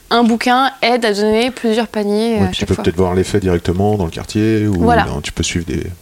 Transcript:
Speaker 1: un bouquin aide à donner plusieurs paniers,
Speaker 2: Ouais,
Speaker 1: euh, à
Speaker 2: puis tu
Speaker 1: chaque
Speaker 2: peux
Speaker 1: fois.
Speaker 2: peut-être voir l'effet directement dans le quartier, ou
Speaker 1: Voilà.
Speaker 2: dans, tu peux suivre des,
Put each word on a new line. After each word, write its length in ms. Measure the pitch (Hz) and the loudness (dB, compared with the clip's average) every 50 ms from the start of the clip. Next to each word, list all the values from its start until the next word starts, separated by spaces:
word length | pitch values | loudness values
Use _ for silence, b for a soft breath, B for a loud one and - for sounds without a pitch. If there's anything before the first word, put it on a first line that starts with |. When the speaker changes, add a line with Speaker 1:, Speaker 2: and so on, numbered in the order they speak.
| B - | B 0
Speaker 1:
un 120 | 220 233 240 | 2 4 4
bouquin 460 | 220 233 220 - 254 247 254 - 262 - - - | 4 2 2 2 2 2 2 2 0 -2 -2 0
aide 220 | 233 240 247 233 | 0 0 2 0
à 80 | 220 202 | 0 0
donner 360 | 196 208 214 214 220 233 254 247 | 0 0 2 2 2 0 -2 -4
plusieurs 340 | - - 233 214 226 226 | -2 -2 0 0 0 -2
paniers, 480 | 214 - 220 208 202 208 208 220 233 226 | -2 -4 -4 -2 0 0 0 0 0 0
Speaker 2:
Ouais, 60 | 214 | 0
Speaker 1:
euh, 40 | 196 | 0
à 20 | 185 | 0
Speaker 2:
puis 20 | 185 | -2
tu 40 | - | -4
Speaker 1:
chaque 80 | 208 - | -2 -2
Speaker 2:
peux 60 | - | -2
Speaker 1:
fois. 100 | - 208 | 0 0
Speaker 2:
peut-être 120 | - 87 | -2 0
voir 180 | 82 95 90 87 | 2 0 2 2
l'effet 240 | 92 92 - - 104 | 0 0 0 0 0
directement 540 | 92 92 87 87 - - 85 90 101 104 107 | 0 2 0 0 0 -2 0 0 0 0 0
dans 80 | 104 92 | 0 -2
le 40 | 80 | -4
quartier, 560 | 78 - - - - 107 107 110 113 107 107 | -4 -8 -10 -4 -2 0 0 2 2 2 0
ou 80 | 107 101 87 | 0 0 2
Speaker 1:
Voilà. 240 | - 113 - 117 - | 2 4 4 2 2
Speaker 2:
dans, 160 | - 64 71 - | 0 -4 -6 -8
tu 80 | - - | -8 -6
peux 120 | - 85 | -4 -4
suivre 200 | - - 87 82 | -2 -2 -4 -4
des, 180 | 82 - 85 - - 90 - | -4 -4 -6 -6 -6 -10 -12